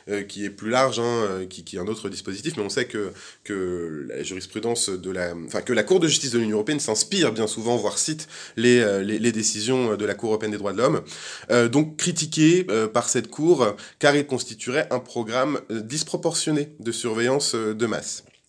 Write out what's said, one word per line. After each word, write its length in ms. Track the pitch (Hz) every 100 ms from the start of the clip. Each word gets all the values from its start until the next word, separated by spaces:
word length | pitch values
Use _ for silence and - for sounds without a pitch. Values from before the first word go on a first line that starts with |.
| -
euh, 140 | 101
qui 200 | 101 98
est 60 | 101
plus 220 | 98 107
large, 280 | 123 135 117
hein, 40 | 117
euh, 400 | 117 104 95 92
qui, 180 | 92
qui 140 | 80 95
est 20 |
un 80 | 98
autre 220 | 107 98
dispositif, 480 | 87 - 101 147 107
mais 60 |
on 60 | 101
sait 140 | 131
que, 300 | 123 110 95 - - - -
que 640 | 98 92 90 85 76 62
la 140 | 64
jurisprudence 680 | 76 92 - 110 113 117 101
de 200 | 92 92
la, 240 | 92 87 85 80
enfin, 160 | 101
que 100 | -
la 120 | 113
Cour 180 | 107 185
de 60 | 160
justice 220 | - 135
de 80 | 117
l'Union 180 | 110 107
européenne 240 | 107 147
s'inspire 500 | 113 107 - 196 135
bien 160 | 110 107
souvent, 300 | 117 113 120
voire 200 | 101 -
cite 300 | - 156 - - - 117
les, 240 | 120 123
euh, 200 | 107 98
les, 180 | 101 107
les 120 | 117
décisions 640 | 107 107 107 110 131 117 101
de 100 | 104
la 100 | 98
Cour 160 | 113
européenne 200 | 107 110
des 60 | 104
droits 160 | 101
de 60 | 98
l'homme. 220 | 135 117 - - - - -
Euh, 180 | 120 120
donc 280 | 139 156 156
critiqué, 680 | 180 165 156 156 156 180 185
euh, 160 | 110 110
par 200 | 120 -
cette 200 | 123 -
Cour, 480 | - 160 151 110 104 - -
car 160 | 147 147
il 100 | 147
constituerait 600 | 123 - 110 127 139 -
un 80 | 123
programme, 640 | - 120 113 123 143 139 -
euh, 120 | 110
disproportionné 880 | 110 151 - 170 165 - 160 151 151 -
de 120 | 113
surveillance, 600 | 113 120 110 123 139 -
euh, 220 | 113 110 107
de 100 | 113
masse. 380 | 80 - - - _